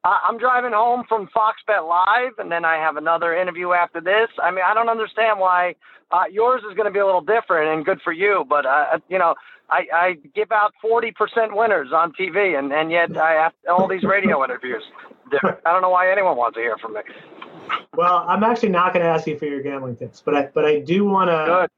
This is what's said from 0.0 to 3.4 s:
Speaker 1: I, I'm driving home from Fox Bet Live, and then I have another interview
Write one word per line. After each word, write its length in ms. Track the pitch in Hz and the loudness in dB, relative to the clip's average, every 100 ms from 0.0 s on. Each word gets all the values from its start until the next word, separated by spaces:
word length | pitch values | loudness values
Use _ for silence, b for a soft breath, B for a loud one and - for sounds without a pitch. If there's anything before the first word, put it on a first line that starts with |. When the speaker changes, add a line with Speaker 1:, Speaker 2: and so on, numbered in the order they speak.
Speaker 1:
I, 160 | 180 190 180 | 2 2 0
I'm 120 | 226 | -2
driving 340 | 247 247 247 | 0 0 0
home 320 | 214 240 247 240 | 0 0 0 -2
from 220 | 220 190 | -4 -2
Fox 260 | 226 214 220 - | 0 0 -2 -2
Bet 180 | 202 | -2
Live, 540 | 160 175 185 226 254 214 | 0 2 4 2 0 -8
and 120 | 185 | -6
then 140 | 170 | -2
I 120 | 165 160 | 0 0
have 200 | 160 147 | 0 -2
another 400 | 156 170 170 | -2 0 0
interview 360 | 165 | -2